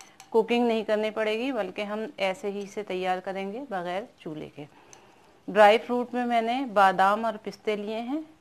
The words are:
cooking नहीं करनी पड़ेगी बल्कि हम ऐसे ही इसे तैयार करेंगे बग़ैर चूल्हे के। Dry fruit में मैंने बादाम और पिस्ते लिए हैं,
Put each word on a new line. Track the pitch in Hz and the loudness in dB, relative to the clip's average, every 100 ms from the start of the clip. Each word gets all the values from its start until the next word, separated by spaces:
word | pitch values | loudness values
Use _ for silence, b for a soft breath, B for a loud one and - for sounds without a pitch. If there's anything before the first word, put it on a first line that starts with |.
| B B B | B B B
cooking | 226 214 240 240 | 0 2 2 2
नहीं | 220 | 0
करनी | 208 214 214 | 0 -2 -2
पड़ेगी | 214 214 220 254 | -2 -2 -2 -2
बल्कि | 254 190 185 | -4 -6 -6
हम | 202 214 220 - | -8 -6 -8 -4
ऐसे | 196 185 208 | -4 -4 -6
ही | 196 | -8
इसे | 196 214 | -8 -10
तैयार | 202 185 185 185 | -6 -4 -2 -4
करेंगे | 185 190 196 214 | -6 -8 -8 -10
बग़ैर | 277 196 175 180 247 - | -8 -8 -6 -6 -8 -14
चूल्हे | 175 151 151 | -12 -12 -12
के। | - 147 b b b b b b b - | -14 -18 b b b b b b b 0
Dry | 190 208 226 | 8 8 8
fruit | 240 247 240 | 2 -4 -2
में | 247 240 | -4 0
मैंने | 233 226 247 269 | 0 0 -2 0
बादाम | 202 190 185 190 208 | 4 6 6 4 2
और | 226 214 | -2 -6
पिस्ते | - - - 208 | -10 -8 -4 -4
लिए | 208 220 | -4 -6
हैं, | 233 294 311 - | -4 -6 -8 -16